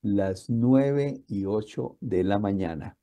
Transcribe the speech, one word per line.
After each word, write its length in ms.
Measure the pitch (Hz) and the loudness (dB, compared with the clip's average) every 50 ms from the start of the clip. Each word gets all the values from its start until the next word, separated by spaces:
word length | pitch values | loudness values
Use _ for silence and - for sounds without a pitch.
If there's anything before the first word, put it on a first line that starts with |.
las 480 | - 104 101 101 95 95 95 - - - | 0 0 0 2 2 0 -2 -6 -4 -4
nueve 720 | 120 117 117 123 131 135 135 139 143 143 143 143 135 - - | 0 2 4 6 6 6 4 4 2 0 0 -2 -4 -10 -10
y 180 | _ 107 98 98 | _ -6 -4 -2
ocho 520 | 98 104 107 104 - - - 120 - - _ | 0 -2 -2 -2 -4 -8 -8 -8 -8 -8 _
de 220 | - 117 95 90 92 | -6 -2 0 0 2
la 160 | 95 101 101 | 2 2 2
mañana. 580 | 107 101 98 95 92 82 82 78 - - - _ | 0 0 0 0 -2 -4 -4 -6 -10 -12 -14 _